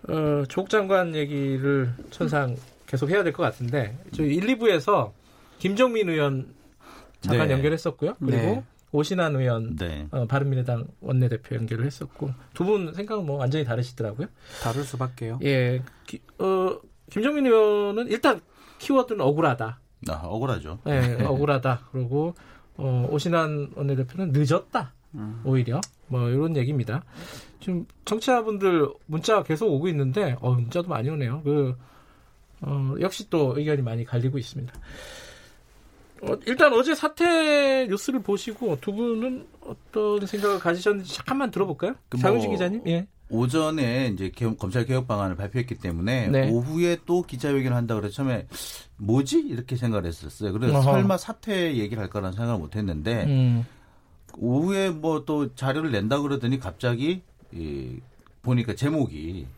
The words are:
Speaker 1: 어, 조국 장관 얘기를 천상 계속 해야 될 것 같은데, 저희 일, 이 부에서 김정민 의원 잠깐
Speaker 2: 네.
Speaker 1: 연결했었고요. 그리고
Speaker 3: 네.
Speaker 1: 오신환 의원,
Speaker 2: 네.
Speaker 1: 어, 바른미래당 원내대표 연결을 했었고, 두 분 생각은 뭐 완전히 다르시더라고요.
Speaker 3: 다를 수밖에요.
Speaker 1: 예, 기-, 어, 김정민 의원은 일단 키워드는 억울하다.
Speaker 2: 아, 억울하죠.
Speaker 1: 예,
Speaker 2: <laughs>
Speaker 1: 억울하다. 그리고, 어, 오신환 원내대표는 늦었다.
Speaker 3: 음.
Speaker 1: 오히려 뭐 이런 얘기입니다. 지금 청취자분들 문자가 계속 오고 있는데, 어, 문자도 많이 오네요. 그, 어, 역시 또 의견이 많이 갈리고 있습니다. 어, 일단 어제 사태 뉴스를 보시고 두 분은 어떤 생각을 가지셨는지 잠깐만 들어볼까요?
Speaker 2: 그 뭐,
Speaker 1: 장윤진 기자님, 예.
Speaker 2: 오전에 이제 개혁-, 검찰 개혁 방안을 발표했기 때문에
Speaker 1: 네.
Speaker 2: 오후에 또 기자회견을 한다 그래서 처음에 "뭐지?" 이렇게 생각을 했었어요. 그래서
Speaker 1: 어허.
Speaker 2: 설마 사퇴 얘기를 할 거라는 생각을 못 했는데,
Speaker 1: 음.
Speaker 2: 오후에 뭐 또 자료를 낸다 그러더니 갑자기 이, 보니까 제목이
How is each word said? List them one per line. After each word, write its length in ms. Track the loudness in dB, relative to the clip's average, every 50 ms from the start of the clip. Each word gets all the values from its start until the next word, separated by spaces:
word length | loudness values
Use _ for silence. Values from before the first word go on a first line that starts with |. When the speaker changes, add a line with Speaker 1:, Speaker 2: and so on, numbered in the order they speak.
| -6 -4
Speaker 1:
어, 340 | -2 0 2 2 2 0 0 -2
조국 200 | -2 -4 -2 2
장관 460 | 2 2 2 4 2 2 2 2 0
얘기를 760 | -2 -2 -2 -2 -2 0 0 0 0 2 2 2 2 2 0 -2 -6 -10 -18
천상 440 | -6 -4 -2 0 0 0 0 0 -4 -6 -10 -20 -20 _ -8
계속 220 | -4 -2 -2 0 2
해야 140 | 2 2 2
될 100 | 2 0
것 100 | 0 -2
같은데, 540 | -2 -2 -2 -4 -2 -2 -2 -2 -4 -6 -14 -14 -12 -4
저희 220 | -2 0 2 2
일, 140 | 2 2 2
이 80 | 0
부에서 560 | 4 4 4 4 4 4 2 2 2 2 -2 -6 -18 _ -20 -20 -20 -20 -20 -14 -4
김정민 500 | -2 -2 2 4 2 4 4 0 0 2
의원 440 | 2 2 2 2 0 -2 -6 -8 -16 -20 -20 -20 _ _ -20 -20 -20 -20 -20 -20 -20 -10
잠깐 260 | -2 0 2 2 4
Speaker 2:
네. 60 | 4 2
Speaker 1:
연결했었고요. 640 | 2 2 2 0 2 -2 -4 -2 _ -4 -4 -2 -2
그리고 180 | 0 2 2
Speaker 3:
네. 260 | 4 4 2 0 0 -4 -10 _ _ _ _
Speaker 1:
오신환 440 | 0 0 0 2 0 0 0 2 2
의원, 400 | 2 2 2 0 0 -2 -4 -4
Speaker 2:
네. 320 | -4 -4 -4 -4 -6 -8 -6
Speaker 1:
어, 140 | -4 -4 -2
바른미래당 580 | 0 0 0 0 0 0 0 0 0 -2 -2 -4 -8 -14 _
원내대표 540 | -4 0 2 2 2 2 0 -4 -6 -8 -6
연결을 300 | -6 -4 -4 -2 -2 -2
했었고, 460 | -4 -4 -8 -12 -14 -8 -8 -6 -6 -6 -10 -14 -20 -4
두 120 | -2 0
분 280 | 2 2 0 0 -4 -6
생각은 320 | -8 -6 -4 -4 -4 -2
뭐 120 | -4 -2
완전히 260 | 0 0 0 0 0 0
다르시더라고요. 640 | -2 -2 -2 -2 -6 -4 -6 -6 -4 -4 -6 -8 -8 -10 _ -20 -18 -14 -6
Speaker 3:
다를 220 | -6 -4 -4 -4 -6
수밖에요. 560 | -6 -6 -6 -6 -6 -6 -8 -8 -8 -6 -2 0
Speaker 1:
예, 380 | 2 2 2 2 2 0 -2 -4 -8 -14 -20 _
기-, 140 | -16 -16 -16 _ -20 _ -4
어, 380 | 0 0 2 2 0 0 -2 -4 -10 -20 _ _ _ -8
김정민 360 | -4 0 0 0 2 2 4
의원은 640 | 6 6 8 6 6 4 2 0 0 -2 -2 -2 -2
일단 320 | -2 2 4 2 2 2 -4 _ _ -20 -20 -20 -20 -14
키워드는 420 | -2 2 4 4 4 2 0 2
억울하다. 580 | 2 2 4 4 4 2 2 0 -4 -6 -8 -12 _ _ _ _ -8 -6
Speaker 2:
아, 40 | -6 -6 -6
억울하죠. 540 | -6 -4 -2 -2 -2 -2 -2 -4 -8 -10 -6 -4
Speaker 1:
예, 300 | 0 2 2 2 2 2
Speaker 2:
<laughs> 60 | 0 0
Speaker 1:
억울하다. 640 | 0 2 2 2 2 2 2 2 0 -2 -2 -4 -8 -6
그리고, 420 | -6 -4 -2 0 0 -2 -2 -4 -8 -18 -20 -20 -20 -20 _ -10
어, 320 | -6 -2 0 0 0 2 2
오신환 600 | 0 0 0 2 2 2 2 0 -2 -4 -4 -6 -6
원내대표는 560 | -4 -2 0 0 0 -2 -4 -4 -4 -2 0 2
늦었다. 600 | 2 4 4 2 0 0 -2 -4 -4 -4 -4 -12 _ _ _ -12
Speaker 3:
음. 240 | -10 -10 -8 -10 -6 -2
Speaker 1:
오히려 340 | 0 2 2 2 0 -2 -4 -4 -6 _ _ -8
뭐 200 | -4 -2 0 0 2
이런 280 | 2 0 0 0 0
얘기입니다. 460 | 0 0 0 0 0 0 -2 -4 -6 -6 -8 -18 -18 -16 -16 -16 -18 -18 -20 -20 -10
지금 260 | -6 -4 -4 -4 -4 -8 -16 _ -4
청취자분들 840 | -4 -4 0 2 2 2 2 2 0 -2 2 2 4 4 4 4 2 0 -10 -8
문자가 360 | -4 -4 -2 2 4 4 4 4
계속 240 | 0 -2 0 2 2
오고 160 | 2 2 0
있는데, 480 | 0 0 0 0 0 0 0 0 0 -2 0
어, 100 | 0 2
문자도 380 | 2 2 0 0 -2 -4 -2 -2
많이 200 | -4 -2 -2 -2
오네요. 320 | -2 -2 -2 -2 -4 -2 0
그, 320 | 0 2 2 2 0 -2 -6 -10 -20 -20 -20 -20 -20 -20 -20 -20 -20 _ _ -20 _ -16 -10
어, 340 | -6 -4 -2 0 0 -2 -2 -2
역시 300 | -2 -4 -4 -6 -8 -2
또 280 | 2 2 2 2 2
의견이 240 | 0 0 0 0 0
많이 220 | 0 -2 -2 -4 -4
갈리고 340 | -2 -2 0 0 0 -2
있습니다. 360 | -2 -6 -6 -10 -10 -10 -10 -12 -16 -18 -16 -18 -18 -16 -16 -16 -18 -18 -20 -20 -20 -20 -20 -20 -20 -20 _ -20 -20 -20 -20 -20 -20 -20 -20 -18 -10 -4
어, 120 | -4 -4 -2 -2
일단 280 | -4 4 6 6 8 8
어제 220 | 6 4 4 0
사태 880 | 0 0 -4 0 2 2 4 4 4 4 4 4 4 4 4 2 2 2 0
뉴스를 320 | -2 -2 -2 -2 -2 -2
보시고 560 | 0 0 -2 -2 -2 -8 -8 -4 -2 -2 -2 -2
두 120 | -2 -6 -4
분은 520 | -2 -2 0 0 -2 -2 -4 -4 -6 -10 -16 -20 -18
어떤 640 | -14 -14 -14 -14 -16 -6 -2 0 0 2 2 0 0
생각을 340 | -2 -4 0 2 2 0 2
가지셨는지 540 | 0 0 0 2 2 2 2 2 -2 -8 -10
잠깐만 360 | -10 -4 -2 0 0 0 -2
들어볼까요? 440 | 0 -2 0 0 0 -2 -2 -4 -4 -6 _ _
Speaker 2:
그 80 | -2
뭐, 40 | 2
Speaker 1:
장윤진 300 | 4 4 4 4 2 0
기자님, 300 | 0 0 0 -2 -2 -2 -2
예. 200 | 0 -2 -2 -2 -6 _ -20 -10 -4
Speaker 2:
오전에 800 | 0 0 0 2 2 2 2 2 0 0 0 0 0 0 0
이제 220 | 0 -2 -2 -4 -6 -4
개혁-, 240 | -2 -2 -2 -2
검찰 280 | -2 -4 -2 0 0 0
개혁 220 | 2 0 -2 0
방안을 280 | 0 -2 0 0 -2 -2
발표했기 400 | -4 -6 -4 -4 -4 -4 -4 -8
때문에 520 | -6 -4 -4 -4 -2 0 0 0 0 2
Speaker 1:
네. 220 | 2 2 4 4 4
Speaker 2:
오후에 480 | 2 2 0 0 0 0 2 2 0 -2 0
또 180 | 0 0 0 0
기자회견을 520 | -2 -8 -4 -2 0 2 2 2 2 0
한다 200 | 0 0 0 -2
그래서 180 | -2 -2 -4 -4
처음에 320 | -2 -2 -2 -2 -2 -4 -8 -12 -12 -12 -12 -12 -16 -18 -20 -14
"뭐지?" 420 | -6 0 4 4 4 4 4 2 0
이렇게 360 | 0 0 -6 -6 -6 -4 -4
생각을 300 | -2 0 0 0 0 -2
했었어요. 480 | -4 -6 -8 -12 -16 -10 -6 -4 -2 -2
그래서 240 | 2 2 4 4
Speaker 1:
어허. 140 | 6 6 6 6
Speaker 2:
설마 240 | 6 6 4 2
사퇴 580 | 0 -2 -8 -12 _ -6 -4 -2 0 0 0 0
얘기를 240 | 0 -2 -2 -2 -4
할 80 | -6 -4
거라는 240 | -4 -4 -4 -2 -4
생각을 240 | -2 -2 -2 -2 -2
못 160 | -4 -4 -4
했는데, 480 | -4 -2 -2 -4 -2 -2 -2 0 0 2
Speaker 1:
음. 400 | 2 4 4 4 4 4 2 0 -4 -10 -20 -20 -20 -20 -20 _ _ -20 -20 -20 -20 -10
Speaker 2:
오후에 520 | -4 0 2 2 2 2 2 2 2 0 0
뭐 340 | -2 -2 0 0 0 0 -2
또 280 | -2 0 0 0 -2 -4
자료를 360 | -4 -2 -2 0 0 0 0
낸다 280 | 0 0 2 2 0 0
그러더니 380 | 0 0 -2 0 0 0 0 0
갑자기 600 | -4 -8 -8 -2 0 0 0 2 0 -2 -2 -2 -6 -18 -20 _ -20 -16
이, 480 | -10 -8 -8 -6 -6 -6 -8 -8 -10 -12 -16 -20 -20 -20 _ -20 -20 _
보니까 320 | -2 0 2 2 2 -2 -4
제목이 720 | -2 -2 0 0 0 -2 -2 -4 -8 -8 -8 -8 -8 -10 -12 -16